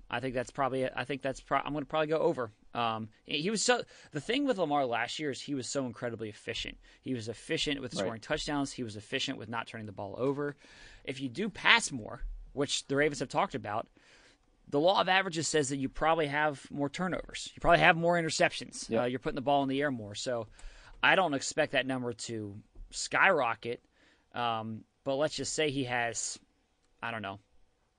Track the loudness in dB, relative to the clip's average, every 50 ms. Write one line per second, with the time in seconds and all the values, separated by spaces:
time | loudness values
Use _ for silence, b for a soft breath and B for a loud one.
0 | -10 -6 -4 -4 -4 -2 -2 -2 -4 -4 -2 -2 -2 0 0 0 -2 -2 -2 -4
1 | -4 -4 -6 -4 -4 -4 -6 -6 -4 -2 0 0 0 0 -4 -6 -6 -2 0 0
2 | 0 2 2 2 2 2 2 0 -2 -6 -8 _ _ -8 -4 -2 0 0 0 -2
3 | -6 -8 b b b -4 -4 -2 0 0 0 0 2 2 2 2 0 B B B
4 | B B -8 -8 -4 -2 -2 0 2 0 2 0 2 2 2 2 2 2 2 0
5 | -2 -2 -4 -4 -4 -4 -4 -6 -6 -6 -4 -4 -4 -4 -4 -2 -2 -4 -6 -6
6 | -6 -6 -6 -6 -8 -10 -10 -10 -8 -8 -6 -6 -6 -6 -8 -12 b b b b
7 | b -4 -4 -4 -4 -6 -8 -10 -6 -4 -2 0 0 0 -2 -2 -4 -6 -4 -2
8 | -2 -2 -2 -6 -4 -4 -4 -2 -2 -2 -2 -2 -2 -2 -4 -6 -8 -8 -8 -10
9 | -10 -6 -4 -4 -2 -4 -4 -6 -8 -6 -6 -6 -6 -6 -10 -12 -12 -10 -10 -8
10 | -8 -8 -4 -2 0 0 0 0 -4 -6 -6 B B B B B B B B B
11 | B -10 -8 -6 -6 -6 -4 -4 -4 -4 -4 2 6 8 8 8 6 2 -4 -8
12 | -8 -10 -10 -8 -8 -8 -8 -10 -12 -10 -2 -2 0 0 0 -4 -2 0 2 2
13 | 4 2 2 0 -4 -2 0 0 0 0 0 -6 -6 -4 -4 -4 -4 -6 _ b
14 | b b b b b b b b _ _ _ _ _ -2 0 4 6 6 6 6
15 | 4 6 4 4 4 2 -2 -2 -2 2 2 2 2 2 0 -2 -4 -4 -2 0
16 | 2 4 4 4 2 2 2 2 2 2 0 -2 -8 -10 -4 -2 -2 -2 -2 -2
17 | -2 -2 -2 -4 -6 -8 -10 -10 -10 -10 -10 0 4 6 6 8 8 6 6 6
18 | 4 4 4 4 2 0 2 2 2 2 2 -2 -8 -10 -10 -12 -6 -2 0 2
19 | 2 2 -2 -2 -4 -4 -4 -2 0 2 4 4 4 2 0 0 0 0 -2 -4
20 | -6 -8 -8 -6 -4 -4 -2 -4 -4 B B B B B B B B B B B
21 | 6 6 8 8 6 4 2 0 -2 -2 0 0 0 2 2 0 0 0 -2 -2
22 | -2 -4 -6 -6 -8 -6 -6 -6 -6 -6 -10 -12 -16 _ _ -18 -18 -14 -10 -10
23 | -8 -2 4 6 6 6 6 6 4 2 0 -2 -4 -6 -8 -8 -10 b b b
24 | b b b b b b -6 -2 -2 0 0 -2 -4 -6 -8 -10 -12 _ _ _
25 | _ -2 0 0 0 0 -2 -4 -6 -4 -2 0 0 0 0 0 -2 0 0 0
26 | 0 0 -2 -4 -6 -6 -8 -10 -16 _ _ _ _ _ _ _ _ _ _ _
27 | -8 -6 -6 -6 -6 -8 -8 -10 -14 _ _ -20 -20 _ _ _ _ _ _